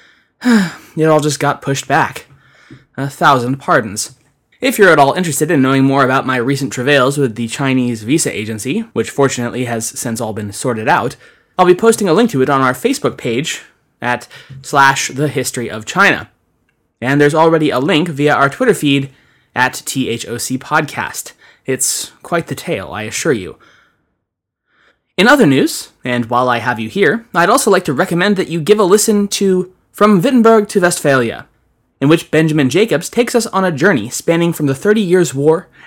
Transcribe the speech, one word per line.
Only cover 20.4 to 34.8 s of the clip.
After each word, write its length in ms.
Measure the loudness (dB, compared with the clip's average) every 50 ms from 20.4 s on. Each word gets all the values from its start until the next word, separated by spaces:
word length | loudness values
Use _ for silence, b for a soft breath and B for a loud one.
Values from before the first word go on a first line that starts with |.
| -8 -6 -8 -8
Podcast. 720 | -6 -4 -2 -2 -2 -4 -6 -8 -8 -8 -10 -12 -14 -16 -18 b b b b b b
It's 460 | -6 -4 -4 -4 -4 -6 -6 -8 -12 -16 _ -10
quite 240 | -6 -6 -4 -4 -6
the 80 | -10
tale, 340 | -10 -8 -8 -8 -8 -8 -10
I 120 | -10 -10
assure 300 | -10 -8 -8 -4 -2 0
you. 240 | -2 -2 -2 -10 -14 _ b b b b b b b b b b _ _ _ _ _ _ _ _ _ _ _ _ _ _ _ _ _ _ _ _ _
In 120 | 0 2 4
other 180 | 4 4 4
news, 460 | 4 4 2 2 0 -2 -6 -14 -16 _ _
and 240 | -8 -4 -4 -4 -2
while 220 | -2 0 0 0 0
I 100 | 0 -2
have 220 | -2 -4 -4 -4
you 80 | -6 -6
here, 360 | -2 0 2 2 0 0 -4 _
I'd 180 | -2 0 2 2
also 200 | 2 2 2 2
like 140 | 2 2 0
to 80 | 0
recommend 420 | -2 -2 -2 -2 0 0 0 0 0
that 140 | 0 -2 -4
you 120 | -4 -2
give 200 | 2 2 2 4
a 20 |
listen 460 | 4 4 4 4 4 2 0 0 0 -2
to 440 | -2 -2 0 2 2 0 -2 -4 _ _ _ _
From 280 | -4 0 4 4 4 4
Wittenberg 480 | 4 4 4 4 6 6 6 4 4 2
to 100 | 0 0
Westphalia, 680 | 0 0 0 0 0 2 2 2 0 -2 -4 -10 -14 _ _ _ _ _ _ _ _ _ _ -2
in 80 | 2 2
which 240 | 2 2 2 0
Benjamin 360 | 0 2 2 2 2 2 0 2
Jacobs 400 | 2 0 0 2 0 -2 -4 -4
takes 280 | -2 -2 -2 0 0
us 100 | -2 -2
on 180 | -2 -2 -2 -2
a 60 | -2
journey 400 | 0 2 2 2 2 2 -2 -6
spanning 420 | -10 -6 -2 -2 0 0 0 -2
from 140 | -2 -2 -2
the 80 | -2 -2
Thirty 260 | 0